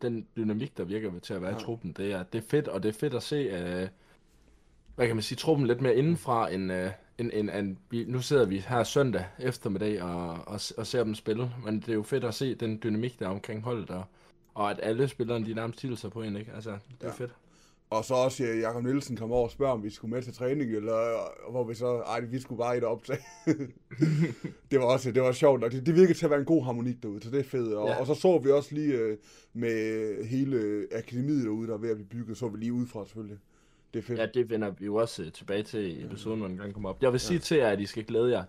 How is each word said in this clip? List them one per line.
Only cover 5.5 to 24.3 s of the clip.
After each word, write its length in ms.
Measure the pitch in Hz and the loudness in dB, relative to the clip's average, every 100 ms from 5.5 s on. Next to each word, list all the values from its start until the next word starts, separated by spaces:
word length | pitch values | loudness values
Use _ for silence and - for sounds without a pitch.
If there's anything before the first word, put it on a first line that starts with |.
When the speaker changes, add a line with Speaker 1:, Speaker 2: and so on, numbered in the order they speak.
| 147 120 | 4 4
Speaker 1:
lidt 140 | 120 | 4
mere 160 | 131 117 | 4 4
indenfra, 560 | 151 165 - 113 90 | 4 2 2 2 2
end, 200 | 92 92 | 0 -2
øh, 180 | 92 92 101 _ - | -2 -4 -6 _ -8
end, 120 | 117 | -4
end, 160 | 107 104 | -2 -2
end 260 | 92 101 92 - | -2 -4 -6 -6
vi, 140 | 117 113 | -6 -2
nu 120 | 123 | -4
sidder 260 | 123 143 101 | 2 4 4
vi 120 | 98 | 2
her 260 | 95 123 | 0 0
søndag 400 | 110 143 135 95 90 - | 2 2 2 2 -4 -6
eftermiddag 640 | 127 - 117 95 107 101 | -6 -4 -4 -2 -2 -2
og, 260 | 87 87 87 | -4 -4 -6
og, 300 | 82 - 104 - - | -8 -8 -8 -8 -8
og 100 | 107 | -2
ser 180 | 127 | 0
dem 100 | 110 | 0
spille, 360 | 104 - 110 123 123 | -2 -2 -2 -2 -6
men 160 | 107 107 | -4 -4
det 80 | - | -2
er 60 | |
jo 80 | 107 | -2
fedt 220 | 104 135 | 0 -2
at 100 | 117 | -2
se 200 | 107 135 | -2 -2
den 260 | - 113 110 | -2 -4 -2
dynamik, 360 | 117 107 123 - | -2 -2 -2 -4
der 80 | 95 | -6
er 40 | |
omkring 320 | 98 - 107 | -6 -8 -8
holdet, 280 | 117 117 87 | -6 -6 -6
og, 140 | 90 92 _ _ _ _ | -8 -10 _ _ _ _
og 160 | 107 104 | -2 -2
at 100 | 110 | 0
alle 260 | 107 117 135 | 0 2 0
spillerne, 380 | - 117 117 110 | 0 -2 -2 -2
de 80 | |
nærmest 280 | 110 113 113 | -4 -6 -6
hilser 260 | 135 117 104 | -6 -6 -8
på 140 | 113 | -8
en, 140 | 107 101 | -6 -6
ikke? 160 | 110 | -8
Altså, 180 | 107 110 | -12 -10
det 80 | 101 - 123 | -12 -14 -12
er 60 | - | -10
Speaker 2:
Ja. 60 | |
Speaker 1:
fedt. 220 | - 120 - _ _ _ _ - | -8 -10 -12 _ _ _ _ -4
Speaker 2:
Og 140 | 110 | -2
så 100 | 113 | 2
også, 300 | 127 127 127 | 2 2 2
øh, 160 | 120 113 | 0 0
Jakob 220 | 113 120 | 0 0
Nielsen 320 | 123 139 135 113 | 0 0 -2 -6
kom 160 | 113 | 0
over 120 | 123 | 2
og 60 | 117 | 2
spørger, 220 | - 135 | 0 0
om 100 | 117 | 0
vi 80 | 104 | -4
skulle 240 | - 110 | -8 -6
med 80 | 123 | -6
til 120 | 117 | -6
træning, 360 | - 127 147 123 | -4 -2 0 0
eller, 760 | 107 107 113 117 113 82 - - | -2 0 0 2 0 -4 -10 -6
hvor 140 | 123 | -4
vi 100 | 113 | -2
så, 120 | 110 123 120 | -2 -2 0
ej, 200 | 98 120 | -2 -4
vi 200 | 117 127 | -4 -6
skulle 180 | - 123 | -6 -2
bare 180 | 120 123 | 0 2
ind 80 | |
og 60 | 117 | 0
optage. 280 | 117 - 131 - - 165 | -2 -4 -8 -8 -4 0
<laughs> 1200 | 156 127 - - 120 156 151 160 | 0 -2 -12 -10 2 4 4 2